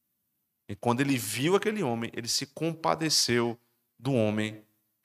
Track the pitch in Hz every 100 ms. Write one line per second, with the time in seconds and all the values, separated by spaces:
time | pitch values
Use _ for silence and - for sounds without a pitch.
0 | _ _ _ _ _ _ - 98 - 120
1 | 143 135 107 107 147 190 214 214 147 117
2 | 117 - 117 - - - 160 160 165 160
3 | 160 - - 120 120 113 _ _ _ _
4 | 127 131 107 107 107 107 _ _ _ _